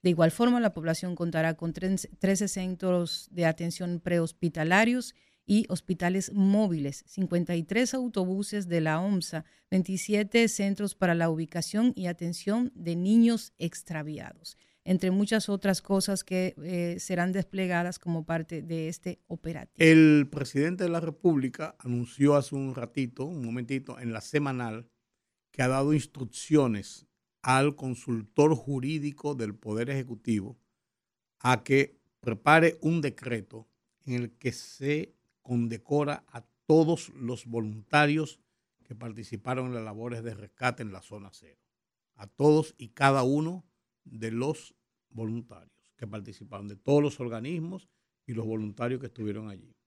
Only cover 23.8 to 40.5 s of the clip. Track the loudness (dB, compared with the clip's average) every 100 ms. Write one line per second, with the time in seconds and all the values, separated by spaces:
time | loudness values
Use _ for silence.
23.8 | -6 -10 -8 -8 -4 -2 -2 -4 -6 -8
24.8 | -14 _ _ _ _ _ _ -2 0 2
25.8 | 2 0 0 -12 -12 -12 2 4 4 0
26.8 | -6 -18 _ _ _ _ 2 4 4 0
27.8 | -8 -8 -6 -6 -4 4 4 4 -2 -6
28.8 | -4 -4 -6 -6 -6 -4 -6 -6 -6 -4
29.8 | -2 -4 -6 -8 -2 -2 -2 -14 _ _
30.8 | _ _ _ _ _ _ 0 0 4 2
31.8 | 2 _ _ _ -8 -2 4 6 6 2
32.8 | -2 0 -2 -6 -8 -8 -8 -20 -20 _
33.8 | _ _ -8 -6 -6 _ -8 -8 -16 -8
34.8 | -4 -2 -4 _ _ _ -4 -2 -2 -6
35.8 | -2 0 0 -4 _ -20 -20 _ 4 6
36.8 | 6 2 -4 -8 -8 -8 -6 -6 -4 -8
37.8 | 0 2 4 2 -4 -10 _ _ _ _
38.8 | _ -14 -12 -12 -12 -10 -6 -4 -4 -6
39.8 | -8 -10 -8 -8 -8 -12 -16